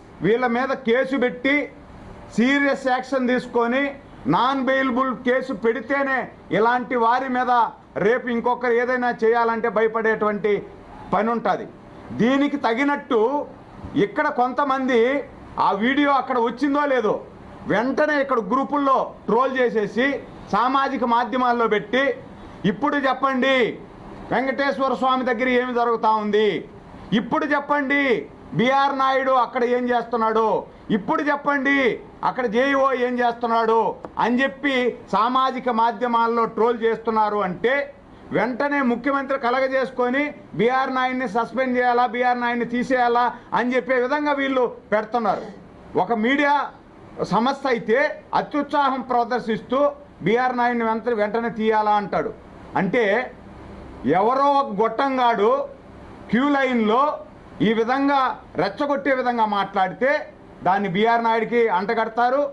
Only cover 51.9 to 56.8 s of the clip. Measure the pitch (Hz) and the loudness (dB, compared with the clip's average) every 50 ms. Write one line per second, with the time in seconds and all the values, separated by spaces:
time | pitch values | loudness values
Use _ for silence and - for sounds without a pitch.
51.9 | 208 208 202 190 - 175 147 143 - - - - - - - - - 139 180 196 | 2 2 0 0 -2 -2 -2 -2 -6 -10 -16 -20 -20 -20 -18 -6 -2 -2 0 2
52.9 | 180 254 233 196 202 233 254 - - - - - - - - - - - - - | 2 2 2 2 2 0 0 -4 -8 -16 -20 -20 -20 -18 -18 -18 -18 -18 -16 -18
53.9 | - - - 117 147 180 196 220 254 269 277 285 285 277 269 220 214 190 220 226 | -16 -6 -2 2 2 4 4 2 2 4 4 4 4 2 2 0 0 0 0 0
54.9 | 220 - 277 277 262 262 247 240 226 202 202 220 262 277 - - - - - - | 0 0 0 0 2 2 2 2 2 4 4 2 2 2 0 -6 -10 -16 -20 -20
55.9 | - - - - - - - - - 226 262 294 285 277 269 254 254 240 | -20 -20 -20 -20 -20 -18 -6 -2 0 2 2 4 2 2 2 2 2 2